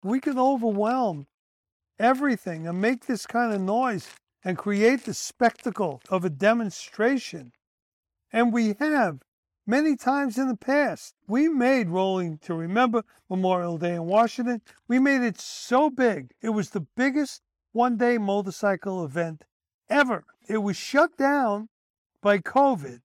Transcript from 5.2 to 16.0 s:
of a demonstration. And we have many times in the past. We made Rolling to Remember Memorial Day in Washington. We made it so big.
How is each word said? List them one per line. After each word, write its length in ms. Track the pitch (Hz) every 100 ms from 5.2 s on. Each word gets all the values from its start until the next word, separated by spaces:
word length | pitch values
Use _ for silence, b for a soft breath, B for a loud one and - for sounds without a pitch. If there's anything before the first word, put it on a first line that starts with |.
| - - 233 - - - 185 135 -
of 160 | 185
a 60 | 180
demonstration. 1200 | 139 196 233 214 - - - 220 269 - 170 127 _ _ _ _ _ _ _ _
And 200 | 226 240
we 220 | 233 220 202
have 400 | 302 302 208 139 _ _ _ _ -
many 300 | 247 311 269
times 420 | - 285 277 220
in 100 | 269
the 80 | 233
past. 580 | - 285 269 160 - _ -
We 200 | 226 320
made 400 | 294 247 269 190
Rolling 500 | 180 190 190 175 156
to 160 | -
Remember 500 | 165 165 202 247 226 - b b
Memorial 480 | 185 185 180 175 165
Day 160 | 175
in 100 | 175
Washington. 580 | 165 202 233 - 247 240 _ b _
We 100 | 247
made 240 | 269 269
it 160 | 240 185
so 520 | - - - 247 302
big. 400 | 269